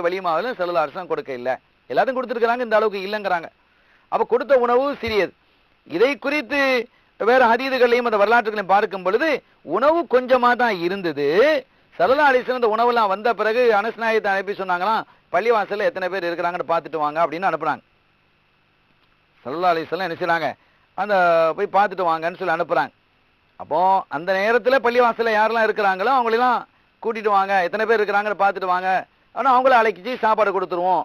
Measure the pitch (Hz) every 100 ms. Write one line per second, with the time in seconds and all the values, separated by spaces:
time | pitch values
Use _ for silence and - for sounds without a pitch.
0 | 175 185 185 160 226 214 175 175 151 185
1 | 175 151 139 127 123 127 _ _ _ 254
2 | 247 254 254 240 226 247 240 214 214 196
3 | 190 214 196 175 160 - _ _ _ _
4 | _ 202 233 247 240 269 240 247 277 262
5 | 214 208 170 - _ _ _ _ - 160
6 | 254 269 277 294 220 285 269 254 220 _
7 | _ _ 202 254 240 233 269 262 240 240
8 | 240 214 202 233 220 214 185 196 208 190
9 | 180 220 320 269 - _ - 175 277 330
10 | 277 240 254 254 240 240 240 190 170 202
11 | 175 143 143 170 285 302 - _ _ -
12 | 233 277 294 254 208 254 240 214 240 240
13 | 208 196 214 226 214 220 247 208 220 220
14 | 226 220 202 190 196 180 190 190 208 220
15 | - _ _ 170 220 226 185 202 196 185
16 | 185 190 175 170 175 175 156 165 160 160
17 | 147 151 165 160 190 160 156 127 - _
18 | _ _ _ _ _ _ _ _ _ _
19 | _ _ _ _ 120 156 180 165 151 165
20 | 185 160 175 165 147 - _ _ _ -
21 | 202 196 175 165 165 156 196 190 208 180
22 | 175 160 165 180 185 165 165 165 139 -
23 | _ _ _ _ _ _ 98 151 185 190
24 | - 143 175 190 208 240 202 269 220 240
25 | 240 226 233 214 220 226 220 214 202 190
26 | 214 269 233 226 247 226 - _ _ _
27 | 220 226 214 202 190 196 175 208 220 226
28 | 208 202 208 185 196 190 185 180 185 185
29 | - _ _ - 254 254 262 247 226 180
30 | 190 247 220 220 202 190 180 175 180 175